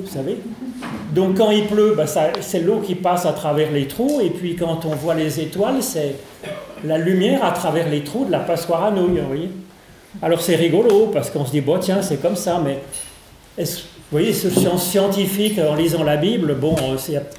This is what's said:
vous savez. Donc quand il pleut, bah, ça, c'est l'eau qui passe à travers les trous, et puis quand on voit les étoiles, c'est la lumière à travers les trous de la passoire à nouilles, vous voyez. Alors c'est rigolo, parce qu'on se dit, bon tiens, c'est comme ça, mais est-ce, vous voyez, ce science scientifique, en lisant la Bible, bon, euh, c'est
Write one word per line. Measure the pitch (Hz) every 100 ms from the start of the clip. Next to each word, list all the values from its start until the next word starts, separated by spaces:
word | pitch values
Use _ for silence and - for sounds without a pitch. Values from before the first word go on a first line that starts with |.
vous | -
savez. | 143 135 233 226 - - - - 107 160
Donc | 156 190 190
quand | 214
il | 208 202
pleut, | 208 214 208
bah, | 147
ça, | 170 156 -
c'est | - 180
l'eau | 170 226 196
qui | 180
passe | 185 180 175
à |
travers | 147 156 147 151
les | 147 135
trous, | - 254 294
et | 180
puis | - 175 170
quand | 170 160
on | 160
voit | 147 160 160
les | 156 143
étoiles, | 156 180 220 269
c'est | - 165 143 135 - - - - - -
la | 151 160
lumière | 170 185 208 269 196
à |
travers | - 175 156 165
les | 147
trous | - 233 240
de |
la | 156
passoire | - 160 - 170
à | 208
nouilles, | 196 175 165
vous | 135
voyez. | 139 185 - - - - - - 190
Alors | 160 170
c'est | 175 160
rigolo, | 165 170 233 202 220
parce | 151 123
qu'on | 147 131
se |
dit, | 147
bon | 135 180
tiens, | 185 196
c'est | 190 -
comme | 170 196
ça, | 185 170
mais | 143 135 - - - - - - - -
est-ce, | 165 -
vous | - - -
voyez, | 147 214
ce | - 190
science | - - 180 -
scientifique, | 196 196 196 190 196 208 208
en | 151 151
lisant | 165 165
la | 151 147
Bible, | 175 233 156 135
bon, | 151 160
euh, | 131 131
c'est | - 147 -